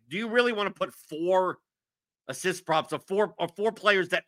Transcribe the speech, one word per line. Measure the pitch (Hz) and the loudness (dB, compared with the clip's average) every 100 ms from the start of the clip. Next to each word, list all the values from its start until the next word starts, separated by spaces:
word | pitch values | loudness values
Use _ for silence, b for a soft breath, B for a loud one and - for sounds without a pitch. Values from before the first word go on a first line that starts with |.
| 117 | -10
do | 170 | -8
you | 226 | -2
really | 240 240 | 2 2
wanna | 214 202 | 0 -4
put | - 190 | -4 -8
four | - - 156 175 185 185 - _ _ _ _ _ _ - | -8 -14 -6 2 2 2 -2 _ _ _ _ _ _ -14
assist | 131 180 185 - | -6 -4 -4 0
props | 160 - | 0 0
of | 147 - | -6 -4
four, | 196 202 - | -2 0 -2
or | 170 | -6
four | - 214 | -2 -2
players | 220 208 196 180 | 0 2 2 2
that | 170 | -2